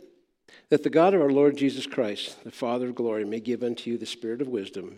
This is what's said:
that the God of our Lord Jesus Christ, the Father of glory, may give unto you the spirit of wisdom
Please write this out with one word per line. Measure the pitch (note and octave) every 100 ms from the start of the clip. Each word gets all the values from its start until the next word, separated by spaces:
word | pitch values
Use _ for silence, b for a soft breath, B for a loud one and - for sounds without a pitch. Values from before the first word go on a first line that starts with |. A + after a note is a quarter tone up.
| - _ _ _ _ b b
that | D3
the | D3
God | D#3 F3+
of | G3
our | C#3+
Lord | C#3 C#3+ C3
Jesus | C3+ B2+ -
Christ, | - G#2+ G#2 - -
the | A#2
Father | - A#2+ B2 B2
of | A#2+
glory, | A#2 G#2+
may | G#2 A2+
give | A#2 A#2
unto | A#2+ A#2 A#2
you | A#2
the | A2
spirit | - A2+ A#2+
of | C3
wisdom | A#2 F#2+ G2 F2+